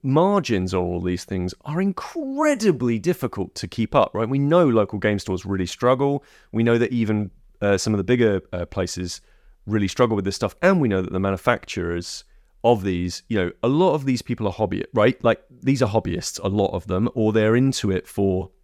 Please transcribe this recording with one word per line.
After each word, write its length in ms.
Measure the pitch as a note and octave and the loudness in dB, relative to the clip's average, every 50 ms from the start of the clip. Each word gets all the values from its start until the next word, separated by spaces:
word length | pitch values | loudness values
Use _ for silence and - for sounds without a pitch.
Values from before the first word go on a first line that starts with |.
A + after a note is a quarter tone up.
| - | 0
Margins 720 | C3+ C3+ D3+ F3 G3 G3+ G3+ D#3 - A#2 F#2+ F#2 F#2 F#2+ | 2 4 4 4 4 4 2 2 2 0 0 0 0 0
on 80 | F#2 F2+ | -2 -2
all 180 | F2 F2+ F2 | 0 -2 -2
these 240 | F2 F2+ F2+ G#2 - | -2 -2 -2 -4 -4
things 300 | - G2 F#2 F2+ F2+ - _ _ | -6 -6 -4 -4 -4 -6 _ _
are 160 | - D3+ E3+ | -6 -4 -2
incredibly 1160 | F#3+ G3 F#3 - - - - E4+ D4+ C4+ C4+ C#4 D4+ D4+ D4 A3 G#3 G#3+ D#3+ B2 A#2+ A#2+ A#2 A2 | -2 -2 -2 -6 -10 -10 -8 -8 -6 -6 -2 0 0 0 0 2 2 0 0 2 0 -2 -2 -2
difficult 560 | F#2+ - - - - A#2 - G#2+ F#2+ F2 _ | -2 -2 -4 -2 -4 -8 -6 -6 -8 -8 _
to 120 | - - F2+ | -12 -12 -10
keep 260 | - - A2 - - | -4 -4 -4 0 2
up, 160 | C#3+ G#2 - - | 2 2 2 0
right? 140 | G#2 A2+ G#2+ | -4 -4 -2
We 100 | C3+ C#3 | -2 -2
know 300 | C#3+ C#3+ D#3+ F3+ F3 C#3+ | 0 4 4 4 4 4
local 300 | A#2 A2 G#2 G2 - G#2 | 4 2 2 2 -2 -2
game 200 | - G#2+ G#2 G2 | 0 0 0 0
stores 260 | - - F#2+ F2 - | -2 -4 -6 -4 -4
really 220 | F#2+ G2 F#2 F#2 | -4 -4 -4 -4
struggle. 580 | F2 - - - B2 C3 C#3+ C#3+ C#3+ C#3+ C#3+ - _ _ - _ _ - | -4 -4 -2 2 2 2 2 2 0 -2 -2 -6 _ _ -20 _ _ -2
We 100 | A2 A2+ | 0 2
know 160 | A#2 A#2 A#2 | 4 4 2
that 140 | A#2+ A2 B2 | 2 0 0
even, 380 | A#2+ A2+ G#2 G#2+ G#2 G#2 F#2 - - _ _ _ _ | -2 0 0 0 -2 -2 -4 -8 -18 _ _ _ _
uh, 180 | - G2+ G2+ F#2+ | 0 0 0 2
some 160 | - A2 G#2+ | 0 0 -2
of 40 | G2+ | -2
the 60 | F#2+ | 2
bigger, 360 | F#2+ B2+ A#2+ A#2+ A2 G2 F#2+ - _ - | 0 2 4 4 2 2 0 -4 _ -8
uh, 140 | F2+ F2 | -8 -8
places 540 | - - - F#2 F2+ - - F2+ F2 - - _ _ _ _ _ - - _ _ | -8 -4 -6 -4 -4 -4 -8 -8 -8 -8 -12 _ _ _ _ _ -20 -20 _ _
really 220 | G2+ G#2 A2 G2+ F#2 | -2 0 0 0 0
struggle 280 | - - B2+ A2+ A2 | 2 2 2 2 2
with 80 | G2+ F#2 | 0 -2
this 120 | G2 F#2+ | -4 -4
stuff. 180 | - - G2+ - _ - | -2 -4 -4 -4 _ 2
And 180 | F3+ G3 F3+ | 4 4 4
we 80 | D3 A2+ | 4 2
know 140 | G2+ F#2+ F#2 | 2 0 0
that 100 | - - | -2 -2
the 80 | F#2+ | -2
manufacturers 1040 | F#2+ G2 G2 F2+ - - A#2+ - - - - G#2 F2 E2+ E2+ F2 F2+ - - - - _ _ - _ _ _ _ - | 0 0 -2 0 0 0 0 0 -2 -8 -8 -6 -4 -4 -4 -4 -6 -8 -12 -14 -16 _ _ -20 _ _ _ _ 2
of 180 | A#2 A#2+ G#2+ F#2 | 4 4 4 2
these, 400 | G2 F#2 F2 F2+ F2+ - - _ _ | -2 -2 0 -2 -4 -6 -8 _ _
you 100 | A2+ G2+ | -2 0
know, 140 | F2+ F2+ - _ - | 0 0 -2 _ -2
a 60 | A#2+ | 0
lot 260 | C3+ D3+ F3+ F#3+ D3 | 2 2 2 2 2
of 100 | D#3 C3+ | 0 0
these 180 | C3+ B2+ A#2+ - | -2 -4 -4 -4
people 240 | - A#2+ - A2 | -6 -6 -4 -4
are 60 | G2+ F#2 | -6 -2
hobby-, 320 | - A2 F#2+ F#2+ - - - - | -2 -4 -2 -2 -6 -6 -4 0
right? 300 | A#2 G#2 A#2+ C3 - - | 2 2 2 2 2 0
Like, 200 | A#2 A2+ - _ _ | 0 0 0 _ _
these 320 | C3 - - B2 C#3 B2 C3 | -20 -6 -2 -2 2 2 0
are 60 | G#2 | 0
hobbyists, 520 | G2 A2+ - - E2+ - - - - - - | 0 -2 -2 -2 -6 -6 -6 -8 -10 -6 -4
a 60 | G2+ | -2
lot 240 | G2 G#2 G2 - - | 0 2 0 0 -2
of 140 | F#2 - | -4 -6
them, 220 | - F#2 F#2 A2 A#2+ - | -4 -2 -2 -2 -2 0
or 180 | - A2 G#2+ G#2+ | 0 0 2 2
they're 240 | A2 G#2+ G#2+ A2+ | 4 4 4 4
into 340 | B2 C3 C3+ C3 - - G2+ | 4 2 2 0 -2 -2 -2
it 160 | F#2+ F2+ - | -2 -2 -4
for 440 | - - - G2+ G2 F#2 F#2 F2 F2 _ _ | -6 -4 -2 0 0 0 -2 -4 -8 _ _